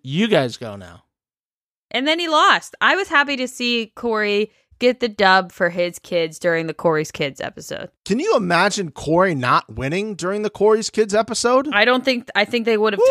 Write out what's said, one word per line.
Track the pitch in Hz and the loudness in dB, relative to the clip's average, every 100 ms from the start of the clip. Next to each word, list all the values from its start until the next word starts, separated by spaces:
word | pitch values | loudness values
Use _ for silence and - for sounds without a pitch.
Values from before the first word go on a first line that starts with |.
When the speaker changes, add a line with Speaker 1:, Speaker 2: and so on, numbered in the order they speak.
Speaker 1:
you | 131 151 214 | -6 -2 2
guys | 175 127 - | 2 2 -6
go | 113 101 | -12 -14
now." | 90 87 _ _ _ _ _ _ _ _ _ | -18 -20 _ _ _ _ _ _ _ _ _
Speaker 2:
And | 233 285 | -4 -2
then | 330 | -2
he | 339 | 0
lost. | 311 381 196 - - | 2 4 2 0 -2
I | 226 339 | 0 0
was | 403 | 0
happy | 302 285 269 | 0 0 -2
to | 254 | -6
see | - 240 240 220 - | -4 -4 -2 -4 -8
Corey | 240 214 208 208 214 _ _ - | -4 -2 0 -2 -2 _ _ 0
get | 247 247 | 0 2
the | 240 | -4
dub | 208 190 190 180 | 2 4 4 2
for | - 175 | -2 -4
his | 180 175 175 | 0 -4 -4
kids | - 175 165 160 | -6 -4 -4 -4
during | 175 165 160 | -2 -2 -4
the | |
Corey's | - 170 156 156 | -2 0 0 -2
Kids | - 143 135 | -6 -6 -6
episode. | - - 151 - - _ - | -12 -12 -14 -14 -14 _ -4
Speaker 1:
Can | 226 | -2
you | 403 302 | 0 0
imagine | 180 170 196 196 170 | 2 2 2 0 -8
Corey | - 143 170 190 147 | -8 0 2 2 0
not | 123 160 - 110 | 0 0 0 -8
winning | 131 180 214 175 | -4 -4 -6 -6
during | 175 208 | -6 -4
the | 214 | -6
Corey's | - 208 220 208 | 0 2 2 0
Kids | - 214 | -2 0
episode? | 208 220 226 233 254 294 | 0 -2 -2 2 2 2
Speaker 2:
I | 202 226 | 2 4
don't | 254 262 | 2 2
think, | 247 - | -2 -2
I | 196 208 | -2 0
think | 240 226 | -2 0
they | 220 | 2
would | 214 | 2
have | 202 494 | 2 4